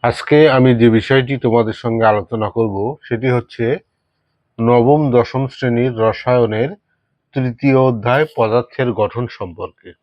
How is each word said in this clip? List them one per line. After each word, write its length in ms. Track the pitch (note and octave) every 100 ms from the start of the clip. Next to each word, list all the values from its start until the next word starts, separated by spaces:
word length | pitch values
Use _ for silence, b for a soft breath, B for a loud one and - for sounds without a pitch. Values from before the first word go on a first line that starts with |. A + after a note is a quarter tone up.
আজকে 340 | A#2+ - - D3+ D#3 C3
আমি 140 | B2+ A#2+
যে 60 | A#2 A2
বিষয়টি 360 | - C3+ B2+ C3+ B2
তোমাদের 300 | A2+ A2 A2
সঙ্গে 220 | A#2+ A2+ A2+
আলোচনা 360 | G#2 F#2 A2+ G#2 A2+
করব, 200 | A2+ G2 G#2+ D3+
সেটি 240 | - A#2+ C3 B2
হচ্ছে 300 | A#2 - A#2 D#3+ _ _ _ _ _ _ _ -
নবম, 420 | A2+ A#2+ A#2+ D3 D3 A#2+
দশম 280 | A2+ C3 C3
শ্রেণীর 400 | - B2+ A#2+ B2+ A2+
রসায়নের 680 | A2 G#2 - B2 A2+ G#2+ C3+ G#3 _ _ _ _ _ C#3
তৃতীয় 420 | B2+ A#2+ C#3 C3 C3
অধ্যায় 360 | A#2 A2+ C3 D#3 -
পদার্থের 520 | A2 A#2 A#2+ - B2 G#2+
গঠন 240 | G#2 A#2 A#2+ -
সম্পর্কে। 520 | F#2+ D#2+ - _ - -